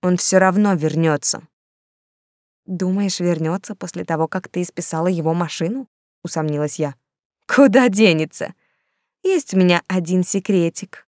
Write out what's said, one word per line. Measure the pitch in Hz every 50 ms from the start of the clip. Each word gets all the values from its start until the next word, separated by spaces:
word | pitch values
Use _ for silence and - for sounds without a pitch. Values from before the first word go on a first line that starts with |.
Он | - 180 180
всё | 175 - - - 190
равно | 190 190 180 202 208 202 190
вернётся». | 160 147 156 147 156 165 160 151 143 - - - - - _ _ _ _ _ _ _ _ _ _ _ _ _ _ _ _ _ _ _ _ _ _ _ _
«Думаешь, | - 185 170 180 180 185 202 202 196 - -
вернётся | 175 175 175 160 160 156 170 190 - - 208
после | _ - 175 - 170 175
того, | - 165 156 160
как | 160 - 185 - -
ты | - 180
исписала | 180 - _ - 170 - - 160 165
его | 180 190 165 156 160 165
машину?» | 175 175 151 - - 170 170 226 269 262 _ _ _ _ _ _ _
усомнилась | _ 170 - 165 156 156 147 147 151 147 - -
я. | 156 143 139 _ _ _ _ _ _ _ _ _ _
«Куда | - - - 285 269 190 269 254 247
денется? | 190 202 220 196 165 156 156 151 - - - - - _ _ _ _ _ _ _ _ _ _ _ _ _
Есть | _ - 381 359 - - -
у | 190
меня | 180 180 175 170 -
один | _ 185 185 170 165 180 185 180
секретик». | - - 196 185 - 196 180 170 165 165 - - - - - _ _ _